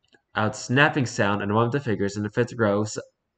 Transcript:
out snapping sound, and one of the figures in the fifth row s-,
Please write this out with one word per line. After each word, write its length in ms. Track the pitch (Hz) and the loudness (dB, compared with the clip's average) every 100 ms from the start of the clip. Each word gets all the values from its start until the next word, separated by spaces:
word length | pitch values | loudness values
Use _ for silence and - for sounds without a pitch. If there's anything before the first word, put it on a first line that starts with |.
| _ _ _ - | _ _ _ -2
out 180 | 107 | -2
snapping 500 | - - 127 151 156 117 | -2 0 4 4 2 -2
sound, 360 | - 101 101 | 0 0 0
and 100 | 101 | 0
one 140 | 110 117 | 2 2
of 60 | |
the 80 | 139 | 0
figures 360 | 123 95 98 104 | -2 -2 -2 -4
in 60 | |
the 80 | 104 | -4
fifth 220 | - 117 123 | -2 -2 0
row 260 | 107 101 | 2 2
s-, 140 | 107 - - _ _ | -2 -6 -12 _ _